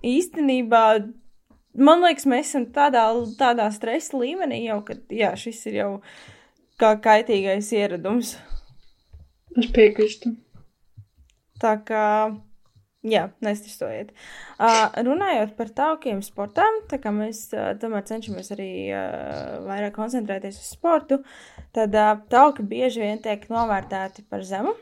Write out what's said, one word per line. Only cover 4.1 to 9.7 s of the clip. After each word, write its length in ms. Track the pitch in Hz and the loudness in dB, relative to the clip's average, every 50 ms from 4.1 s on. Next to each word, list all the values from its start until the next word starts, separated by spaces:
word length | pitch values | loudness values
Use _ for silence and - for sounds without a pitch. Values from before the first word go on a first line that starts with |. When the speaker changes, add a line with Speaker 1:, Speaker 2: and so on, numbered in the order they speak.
| - 262 | -4 -4
Speaker 1:
līmenī 400 | 240 254 330 381 359 285 240 233 | -4 -4 -4 -4 -4 -4 -4 -4
jau, 200 | 233 226 214 208 | -4 -4 -6 -6
ka, 180 | 208 - - - - | -6 -10 -14 -14 -12
jā, 240 | _ - 220 214 185 185 | _ -4 -2 -2 -2 -2
šis 300 | - - 233 226 - - | -4 -10 -12 -12 -10 -12
ir 160 | 220 208 208 | -8 -4 -4
jau 100 | 202 202 196 202 _ - - - - - - _ _ _ _ _ _ _ _ - | -4 -4 -6 -10 _ -20 -20 -20 -20 -20 -20 _ _ _ _ _ _ _ _ 2
kā 120 | 233 214 214 | 4 4 4
kaitīgais 760 | 214 214 226 214 214 220 233 220 196 190 196 190 208 208 208 | 4 6 6 6 6 6 2 0 0 2 0 -2 -2 -2 -2
ieradums. 640 | 233 208 202 202 180 170 165 190 220 240 233 - - - - - - - - - - - _ - _ _ _ _ - - - _ _ _ _ _ | 0 0 0 -2 -4 -4 -4 -2 -2 -2 -2 -4 -12 -16 -12 -10 -10 -10 -10 -14 -20 -20 _ -20 _ _ _ _ -20 -20 -20 _ _ _ _ _
Speaker 2:
Es 160 | - 247 233 | -2 -2 0
piekrītu. 680 | - | 2